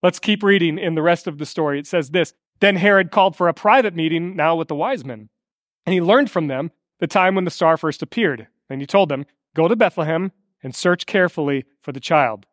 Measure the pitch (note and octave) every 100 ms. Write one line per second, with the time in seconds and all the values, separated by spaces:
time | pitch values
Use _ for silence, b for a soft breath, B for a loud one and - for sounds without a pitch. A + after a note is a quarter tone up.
0 | F3+ F3 - G#3 G#3 G3 E3+ D#3+ F#3 E3
1 | D#3+ E3+ - D3 D3+ - D#3 C#3+ D3 F3+
2 | C#3 E3+ D#3+ _ _ _ G3 F#3+ G3 G3
3 | F#3 - G3 - F3 D#3+ G#3 C4 A3 E3+
4 | D#3+ E3 F3 F#3+ D#3 E3 D#3+ C#3+ F#3+ C4
5 | C3 A2+ G#2+ _ _ _ _ _ - F#3
6 | E3+ A#3 C#4 F#3 D3+ C3 D#3 _ _ _
7 | E3 G3+ F#3 F#3+ F3+ - D#3+ D#3+ D#3+ C#3+
8 | D3 - G#3 B2 G#2+ _ _ C3+ C#3+ G3
9 | F3+ C#3 C#3+ _ _ - E3 A3+ G#3 -
10 | D#3 E3 F#3 _ _ _ C3+ - F3+ F3
11 | - G3+ F3+ - C#3+ C#3 C3 _ - C3+
12 | - D#3+ C3 G#2+ _